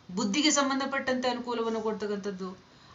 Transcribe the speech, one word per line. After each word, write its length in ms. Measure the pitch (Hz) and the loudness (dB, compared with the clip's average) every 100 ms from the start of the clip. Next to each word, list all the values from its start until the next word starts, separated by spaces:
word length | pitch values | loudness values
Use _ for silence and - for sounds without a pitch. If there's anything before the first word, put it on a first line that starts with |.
| - | -8
ಬುದ್ಧಿಗೆ 420 | 185 240 294 302 | -2 0 4 4
ಸಂಬಂಧಪಟ್ಟಂತೆ 800 | 285 269 269 269 269 262 254 254 | 4 2 2 0 -2 0 0 0
ಅನುಕೂಲವನ್ನು 520 | 247 240 233 226 226 | 0 -2 -2 0 0
ಕೊಡ್ತಕ್ಕಂಥದ್ದು, 680 | 214 202 208 202 202 185 190 185 - - - | -2 -2 -4 -4 -6 -6 -8 -10 -18 -20 -10